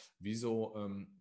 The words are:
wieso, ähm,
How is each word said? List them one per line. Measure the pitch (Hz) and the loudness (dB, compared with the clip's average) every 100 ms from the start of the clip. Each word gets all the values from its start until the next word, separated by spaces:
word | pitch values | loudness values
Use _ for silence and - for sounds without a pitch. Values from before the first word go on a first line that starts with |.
| - _ | -20 _
wieso, | 98 113 120 113 107 107 | -2 0 2 2 2 0
ähm, | 101 98 98 - | -2 -4 -6 -14